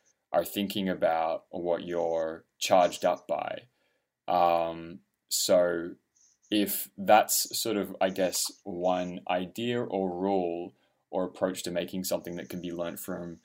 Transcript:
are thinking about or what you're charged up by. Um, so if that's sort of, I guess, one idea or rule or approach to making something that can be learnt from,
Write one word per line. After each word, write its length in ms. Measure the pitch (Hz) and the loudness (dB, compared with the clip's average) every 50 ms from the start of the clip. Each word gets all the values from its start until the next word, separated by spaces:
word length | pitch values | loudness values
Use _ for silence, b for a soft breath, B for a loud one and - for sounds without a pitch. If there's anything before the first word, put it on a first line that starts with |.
| _ _ _ _ _ _ - | _ _ _ _ _ _ -2
are 120 | - - | -2 -2
thinking 440 | - - 104 101 95 - 107 98 95 | 0 -2 -4 -4 -2 -2 -2 -2 -2
about 560 | 90 76 90 85 80 80 80 80 80 71 - _ | -2 0 0 0 2 2 0 0 -2 -4 -6 _
or 120 | - 85 85 | -10 -6 -2
what 240 | 87 85 80 - | -2 -2 -2 -2
you're 580 | 87 87 85 82 82 82 82 80 80 80 82 - _ _ _ | -4 -2 -2 0 0 0 -2 -2 -4 -6 -10 -14 _ _ _
charged 460 | - - 101 92 90 87 87 - - | 0 4 6 6 6 6 2 2 2
up 220 | 90 87 - - | 0 0 0 -2
by. 360 | - 85 76 - - - - - _ _ _ _ _ _ _ _ _ _ _ _ | -4 -4 -4 -4 -6 -8 -10 -12 _ _ _ _ _ _ _ _ _ _ _ _
Um, 760 | - 87 90 87 85 85 85 85 82 82 82 82 82 82 - _ _ _ _ _ _ | 0 2 4 4 6 4 4 2 0 -4 -8 -10 -12 -14 -16 _ _ _ _ _ _
so 600 | - - - - 98 92 87 87 87 85 82 87 - - _ _ _ _ _ _ _ _ _ _ | -4 -2 2 4 6 6 6 4 2 0 -2 -6 -8 -12 _ _ _ _ _ _ _ _ _ _
if 380 | 104 104 104 98 - - - - _ | 2 2 2 2 0 -4 -6 -8 _
that's 600 | - 98 92 107 107 - - - - - - - - | -10 6 8 8 8 8 6 2 0 0 -2 -4 -4
sort 180 | - 113 107 | -2 0 0
of, 180 | 104 95 92 95 - | 0 -2 -2 -2 0
I 80 | 95 95 | 0 0
guess, 360 | 95 98 95 87 - - - - - _ _ | 2 2 0 0 0 -2 -4 -4 -8 _ _
one 560 | 98 92 87 87 92 92 90 90 87 90 92 - - | -10 -6 -2 0 2 2 2 -2 -4 -8 -10 -6 -4
idea 540 | 90 90 92 87 - - 117 120 120 120 123 | -2 -2 -2 -4 -6 -6 -4 -2 -2 -2 -2
or 360 | - - 98 95 95 87 87 | -2 -2 0 0 0 -2 0
rule 560 | 92 98 98 95 90 87 85 85 87 95 - _ _ _ _ _ _ _ | 0 2 2 2 0 0 -2 -4 -8 -10 -14 _ _ _ _ _ _ _
or 140 | - 90 90 | -4 -4 -4
approach 380 | 87 - - 101 92 92 - - | -4 -4 -2 -2 -2 -2 -2 -6
to 80 | 92 | -4
making 340 | 87 87 90 90 - 92 92 | -4 -4 -4 -4 -6 -6 -4
something 320 | - 92 87 82 85 87 | -2 -4 -4 -4 -8 -10
that 120 | 87 78 - | -10 -10 -10
can 100 | - 90 | -10 -8
be 120 | 85 87 85 | -8 -8 -6
learnt 260 | 85 85 85 - - | -6 -6 -6 -8 -10
from, 400 | - - 90 90 87 85 85 - b | -10 -8 -8 -8 -8 -10 -12 -14 b